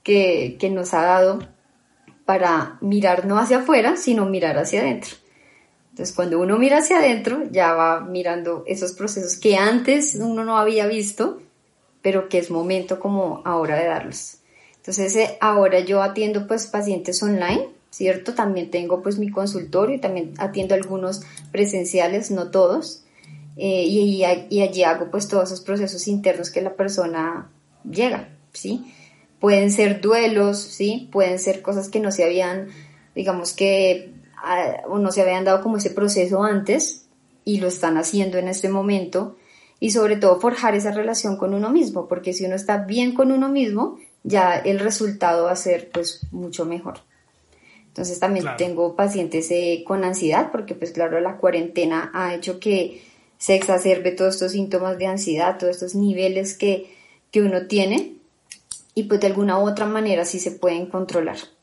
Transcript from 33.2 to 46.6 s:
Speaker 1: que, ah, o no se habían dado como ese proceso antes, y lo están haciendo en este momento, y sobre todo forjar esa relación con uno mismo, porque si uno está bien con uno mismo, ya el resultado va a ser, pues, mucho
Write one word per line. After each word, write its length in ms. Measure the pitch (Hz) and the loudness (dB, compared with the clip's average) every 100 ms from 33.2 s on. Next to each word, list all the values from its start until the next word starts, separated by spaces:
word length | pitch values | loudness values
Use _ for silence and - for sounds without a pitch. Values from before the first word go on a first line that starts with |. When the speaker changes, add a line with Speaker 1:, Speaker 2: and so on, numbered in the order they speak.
| 190 180 170 | -4 -4 -6
Speaker 1:
que, 580 | - 196 196 185 175 - - - - | 0 2 4 4 2 -4 -20 -20 -14
ah, 380 | 151 180 156 - - | -4 -2 -2 -4 -4
o 100 | 202 | -2
no 120 | 196 | 0
se 100 | 196 | 2
habían 240 | 185 185 190 | 2 2 2
dado 160 | 190 | 2
como 160 | 226 214 | 2 -2
ese 120 | 214 | -2
proceso 520 | - 202 202 180 190 | 0 0 2 0 2
antes, 600 | 214 202 202 262 - - _ _ _ _ - | 2 0 0 0 0 -8 _ _ _ _ -4
y 140 | 202 | -2
lo 80 | 180 | -2
están 300 | 180 170 160 | -2 -2 0
haciendo 400 | 165 202 190 180 | 0 0 0 -2
en 80 | 185 | -4
este 220 | 190 196 | -4 -2
momento, 680 | 196 202 196 180 - 208 - _ _ _ _ | 0 0 0 0 -4 -4 -12 _ _ _ _
y 120 | 220 | 0
sobre 240 | 208 214 208 | 2 2 4
todo 220 | 202 180 | 4 6
forjar 340 | 240 247 233 208 | 2 2 0 0
esa 160 | 202 | -2
relación 460 | 208 220 226 214 190 | -2 -2 -2 -4 -2
con 160 | 190 | -2
uno 160 | 202 214 | -2 2
mismo, 380 | 311 247 185 170 | 2 2 -2 -4
porque 260 | 180 180 | -4 -4
si 120 | 180 185 | -4 -4
uno 100 | 190 | -4
está 220 | - 208 190 | -2 -2 0
bien 280 | 226 247 | 0 0
con 180 | 247 262 | 2 2
uno 180 | 269 269 | 4 2
mismo, 500 | 277 233 208 - - - _ | 0 0 0 -4 -6 -20 _
ya 320 | - 202 180 175 | -2 2 4 2
el 220 | 196 196 | 0 0
resultado 640 | 208 208 214 202 175 170 170 | 0 -2 -4 0 0 2 2
va 60 | |
a 40 | 180 | 0
ser, 360 | 185 170 - | 0 -2 -2
pues, 280 | 175 170 - - | -6 -6 -8 -12
mucho 340 | 180 180 170 | -10 -10 -6